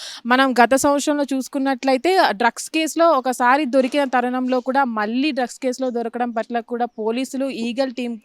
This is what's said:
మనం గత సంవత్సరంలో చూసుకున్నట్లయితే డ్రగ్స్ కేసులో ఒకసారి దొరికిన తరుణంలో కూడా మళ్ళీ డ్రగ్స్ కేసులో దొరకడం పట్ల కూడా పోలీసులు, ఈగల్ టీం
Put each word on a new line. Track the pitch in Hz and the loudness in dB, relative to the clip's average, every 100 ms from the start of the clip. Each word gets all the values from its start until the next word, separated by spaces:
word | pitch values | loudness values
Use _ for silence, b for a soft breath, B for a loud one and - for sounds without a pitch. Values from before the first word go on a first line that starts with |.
| B B 233 | B B 0
మనం | 254 269 247 | 2 4 4
గత | 233 262 | 4 4
సంవత్సరంలో | 294 285 302 294 277 | 2 2 0 -2 -2
చూసుకున్నట్లయితే | 269 - 285 269 262 269 247 330 370 - 202 | -4 -4 -4 -2 0 0 2 2 4 2 2
డ్రగ్స్ | 233 - - 320 | -2 -2 -4 -2
కేసులో | 320 320 339 269 | -2 2 4 4
ఒకసారి | 254 247 247 285 277 269 | 0 2 4 4 2 2
దొరికిన | 254 285 277 | 2 0 0
తరుణంలో | 254 247 254 254 254 254 | 0 0 -2 -2 -2 0
కూడా | 262 262 214 | 0 0 -2
మళ్ళీ | 208 240 302 254 | -2 0 -2 -2
డ్రగ్స్ | 240 - | -4 -4
కేసులో | 262 254 254 233 | -4 -2 -4 -4
దొరకడం | 226 240 240 226 | -6 -4 -4 -4
పట్ల | 220 240 226 | -4 -6 -4
కూడా | 233 240 - | -4 -4 -4
పోలీసులు, | 220 233 262 262 269 226 233 | -4 -2 -4 -4 -4 -4 -4
ఈగల్ | 233 269 247 | -2 -4 -4
టీం | 240 220 | -6 -6